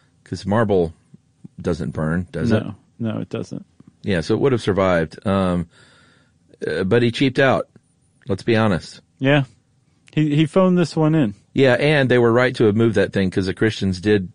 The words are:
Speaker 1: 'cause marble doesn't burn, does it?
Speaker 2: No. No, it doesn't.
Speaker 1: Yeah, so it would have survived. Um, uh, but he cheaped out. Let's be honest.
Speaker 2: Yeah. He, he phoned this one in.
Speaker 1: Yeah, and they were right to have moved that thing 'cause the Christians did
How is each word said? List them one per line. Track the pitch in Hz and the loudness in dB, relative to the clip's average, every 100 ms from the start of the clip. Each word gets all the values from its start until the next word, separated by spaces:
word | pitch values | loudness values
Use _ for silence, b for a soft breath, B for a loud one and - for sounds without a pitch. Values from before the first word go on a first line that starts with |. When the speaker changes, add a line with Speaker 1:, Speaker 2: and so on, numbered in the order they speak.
| b b | b b
Speaker 1:
'cause | - 92 95 | -14 -10 -4
marble | 107 104 95 80 - _ - _ _ - - | -2 2 0 0 -6 _ -20 _ _ -20 -10
doesn't | 90 82 - | -6 -6 -6
burn, | - 78 87 92 | -6 -4 -4 -6
does | 82 80 | -6 -2
it? | 110 | -2
Speaker 2:
No. | 95 - _ - | -4 -14 _ -10
No, | 110 110 | -8 -8
it | - | -8
doesn't. | 113 - - - _ - _ | -10 -10 -14 -16 _ -20 _
Speaker 1:
Yeah, | - 87 | -4 -2
so | 78 | 0
it | 110 | 0
would | 139 | 0
have | 120 | 0
survived. | - 95 95 87 80 - - | 0 0 2 2 -2 -6 -2
Um, | 98 92 90 82 b b b b b b b _ - | 0 0 -2 -4 b b b b b b b _ -10
uh, | - 80 | -6 -4
but | 95 120 | 0 2
he | 120 | 0
cheaped | 117 135 135 | 0 -2 2
out. | 135 98 - - _ _ _ _ - | 2 0 -4 -14 _ _ _ _ -8
Let's | 98 | -6
be | - | 0
honest. | 110 110 82 - - _ - | 2 2 0 -4 -20 _ -4
Speaker 2:
Yeah. | 135 143 131 _ _ _ _ _ _ | 2 2 0 _ _ _ _ _ _
He, | 151 156 147 | -2 0 0
he | 156 | 2
phoned | 190 185 180 | 2 2 2
this | 160 | 0
one | 165 156 160 | 0 0 2
in. | 110 - _ | 0 -4 _
Speaker 1:
Yeah, | - 135 | 0 2
and | 117 143 147 127 | 2 2 2 2
they | 123 | 4
were | 117 | 4
right | 117 127 | 4 2
to | 127 110 | 2 2
have | 104 | 4
moved | 117 | 2
that | 104 95 | 2 0
thing | 101 95 | 0 -2
'cause | 101 92 | -2 -4
the | |
Christians | - 110 - 95 92 | -2 -2 -2 -4 -2
did | 104 104 90 | 0 0 -2